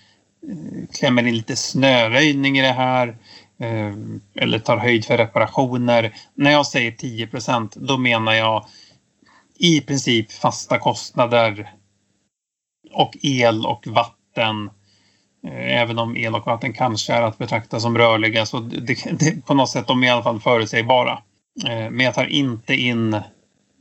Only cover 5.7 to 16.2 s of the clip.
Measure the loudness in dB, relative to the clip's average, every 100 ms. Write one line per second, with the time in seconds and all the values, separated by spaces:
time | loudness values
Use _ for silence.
5.7 | 0 2 2 2 -6 -14 2 4 4 4
6.7 | 0 -2 -4 -8 -8 -8 -6 -2 -2 -2
7.7 | -6 -2 0 2 2 2 2 2 0 -6
8.7 | -18 -20 _ _ _ _ _ _ 0 4
9.7 | 4 2 -2 0 -2 -2 -2 -2 -2 -4
10.7 | -2 -2 -4 -6 -2 2 2 2 -2 -12
11.7 | -20 _ _ _ _ _ _ _ _ _
12.7 | _ _ -2 -2 -2 -2 2 2 2 -4
13.7 | -6 -2 0 0 _ _ -4 -2 -4 -8
14.7 | -14 _ _ _ _ _ _ -14 -10 -4
15.7 | -2 -2 -2 -4 -4